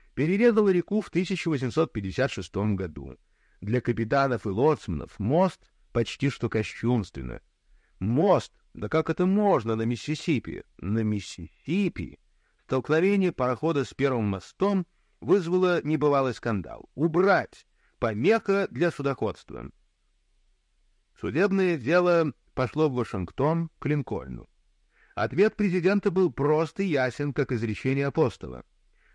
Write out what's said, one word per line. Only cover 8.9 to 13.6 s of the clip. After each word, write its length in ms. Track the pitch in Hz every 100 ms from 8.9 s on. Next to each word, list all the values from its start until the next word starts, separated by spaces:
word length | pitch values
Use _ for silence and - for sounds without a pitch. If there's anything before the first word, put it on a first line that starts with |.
| 160 160
это 160 | 156
можно 500 | 180 196 208 165 110
на 80 | 113
Миссисипи? 840 | 113 120 - 151 - 135 - - - -
На 260 | 90 110
Миссисипи? 1200 | 110 104 - - 85 _ - 180 196 - 82 - _ _ _ _
Столкновение 680 | _ 135 123 156 185 202 185
парохода 520 | - 127 123